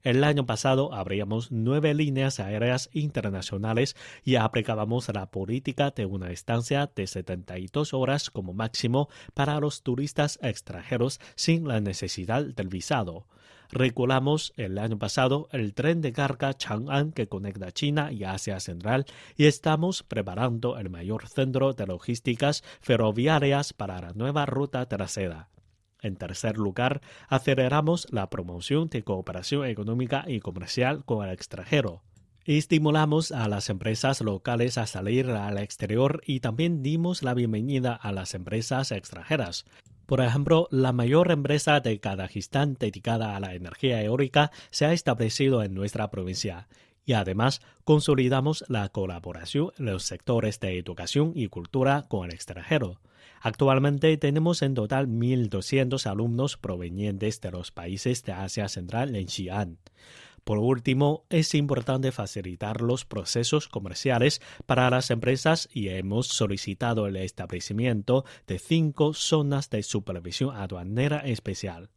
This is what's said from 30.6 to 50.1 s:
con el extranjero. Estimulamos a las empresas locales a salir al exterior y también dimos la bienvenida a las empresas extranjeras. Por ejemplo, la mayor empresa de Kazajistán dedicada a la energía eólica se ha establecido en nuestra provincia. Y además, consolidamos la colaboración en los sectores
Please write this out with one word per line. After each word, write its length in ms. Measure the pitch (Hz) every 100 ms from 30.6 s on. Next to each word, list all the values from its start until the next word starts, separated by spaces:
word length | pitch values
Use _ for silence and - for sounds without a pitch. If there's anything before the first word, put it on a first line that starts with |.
| 90 - 123 151
con 220 | - 110 98
el 80 |
extranjero. 680 | 92 - - 90 151 113 85 _ _ _ _ -
Estimulamos 840 | 151 - 160 151 156 151 151 160
a 160 | 131 110
las 240 | 101 -
empresas 500 | 98 110 110 135 135
locales 560 | 110 95 - 117 123 120
a 80 | 107
salir 460 | 95 98 123 127
al 260 | 110 101 101
exterior 640 | 104 - 101 113 139 156
y 180 | - 131
también 420 | 120 117 170 165
dimos 400 | 135 160 170 180
la 100 | 127
bienvenida 600 | 123 117 107 123 135 123 117
a 160 | 104
las 240 | 98 92 92
empresas 560 | 92 110 110 131 135
extranjeras. 760 | 101 - 87 - 151 90 87 - - _ - -
Por 160 | 131
ejemplo, 460 | 123 135 143 160 175
la 220 | 131 131
mayor 400 | 123 117 151 175
empresa 480 | 156 143 147 156 147
de 200 | 123 104
Kazajistán 760 | 101 95 92 104 - - 147 131
dedicada 560 | 110 98 117 113 110 98
a 40 |
la 160 | 98 90
energía 480 | 90 - 135 117
eólica 480 | 107 127 135 147 147 - -
se 160 | - 151
ha 80 |
establecido 720 | 170 - 117 113 - 135 123
en 100 | 104
nuestra 380 | 95 101 - 104
provincia. 560 | 101 92 95 104 87 107 _ _ _
Y 100 | -
además, 480 | 113 95 95 127 - - _
consolidamos 800 | - 151 151 135 123 131 139 156 -
la 220 | 117 101
colaboración 840 | - 95 87 90 85 85 139 175 -
en 60 | 123
los 180 | 92
sectores 560 | -